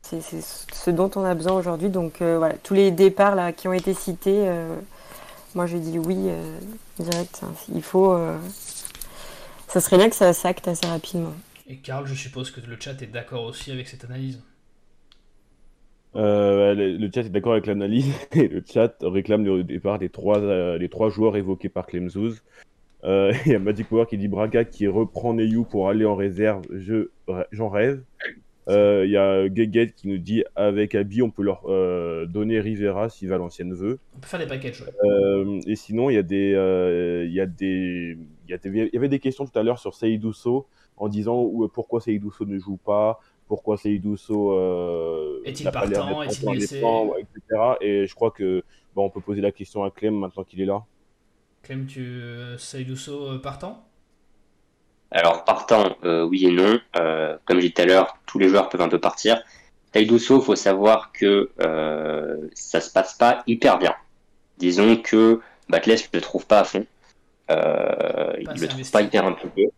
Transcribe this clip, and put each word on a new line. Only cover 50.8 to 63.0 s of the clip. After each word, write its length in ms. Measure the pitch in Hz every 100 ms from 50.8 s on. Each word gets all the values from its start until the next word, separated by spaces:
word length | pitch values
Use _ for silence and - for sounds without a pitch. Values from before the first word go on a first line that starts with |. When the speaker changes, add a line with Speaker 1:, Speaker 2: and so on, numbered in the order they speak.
| 110 _ _ _ _ _ _ _
Speaker 2:
Clem, 240 | - 135 135
tu, 140 | 135
euh, 540 | 123 123 120 120 123 120
Seydou 360 | - 135 127 131
Sow, 360 | 147 143 139
euh, 100 | 131
partant ? 420 | 139 135 180 226 _ _ _ _ _ _ _ _ _ _ _ _ _
Speaker 4:
Alors, 320 | - 85 -
partant, 540 | - 107 - 113 98 92
euh, 200 | 87 82
oui 220 | 82 90 92
et 60 |
non. 280 | 87 98 113 - 87
Euh, 400 | 80 78 78 76 -
comme 140 | 92
j'ai 100 | 90
dit 40 |
tout 80 | -
à 40 | 87
l'heure, 300 | 92 87 - -
tous 100 | -
les 100 | 95
joueurs 220 | 98 95
peuvent 120 | 87
un 80 | 85
peu 100 | 85
partir. 420 | - - 107 113 - - _ _ _
Seydou 280 | 107 110 117
Sow, 200 | - 135
faut 160 | 131 98
savoir 560 | 98 98 104 110 -
que, 380 | - 101 101 - -
euh, 800 | 82 80 78 76 78 78 76 78 78
ça 260 | - - 87
se 120 | -
passe 240 | -